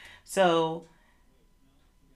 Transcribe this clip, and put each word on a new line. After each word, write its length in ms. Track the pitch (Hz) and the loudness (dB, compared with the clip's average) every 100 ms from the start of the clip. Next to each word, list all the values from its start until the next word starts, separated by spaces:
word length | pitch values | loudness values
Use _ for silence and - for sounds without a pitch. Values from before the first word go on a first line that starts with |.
| - - - | -20 -20 -8
So 640 | 196 185 165 160 165 - _ _ _ _ _ _ _ _ _ _ _ _ | 0 2 2 0 -6 -14 _ _ _ _ _ _ _ _ _ _ _ _